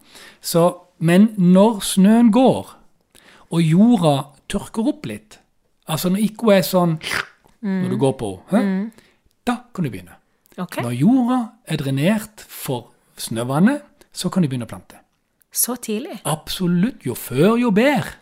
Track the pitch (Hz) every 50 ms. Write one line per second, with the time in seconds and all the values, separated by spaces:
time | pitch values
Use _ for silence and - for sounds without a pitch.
0 | _ _ - - - - - _ - - - 170 170 175 175 - _ _ _ -
1 | 160 165 175 190 208 226 220 202 175 175 185 190 202 226 226 196 - - - 190
2 | 185 202 220 233 240 233 196 247 262 226 139 95 95 - - - _ _ _ _
3 | _ _ _ _ _ _ _ _ _ - 170 170 165 156 160 185 214 240 240 190
4 | 170 156 143 135 - - _ _ _ - - 202 - - - 220 220 285 302 -
5 | - 123 104 101 _ _ - _ _ _ _ _ _ _ _ _ _ - 156 147
6 | - 180 185 202 220 196 - - 240 214 196 190 185 - - 180 175 170 160 160
7 | - - - - - - _ _ _ _ _ _ 233 196 190 190 185 185 190 110
8 | 135 135 - - 120 101 95 92 - - 185 220 202 196 190 190 208 233 - _
9 | _ _ _ _ _ _ _ _ - 240 247 233 - _ - - 170 131 107 92
10 | 90 - - _ _ _ _ _ _ _ _ - 180 - - - - 120 123 123
11 | 143 208 262 269 240 233 254 254 233 214 - _ _ - 156 151 139 135 135 135
12 | 147 180 220 208 - - _ - - - - - - - 131 117 107 _ _ _
13 | _ _ _ - - - 117 113 123 123 135 151 185 240 294 294 - _ _ _
14 | _ _ - - - 180 - 190 170 131 131 123 117 - - 92 - _ - -
15 | _ _ _ _ _ _ _ _ _ _ - - - - 254 247 - - 214 214
16 | 285 392 294 196 - - 156 156 - - - - 185 170 175 175 185 254 - -
17 | - 131 110 - - - 123 131 156 208 233 240 247 240 185 202 247 294 285 208
18 | - - - -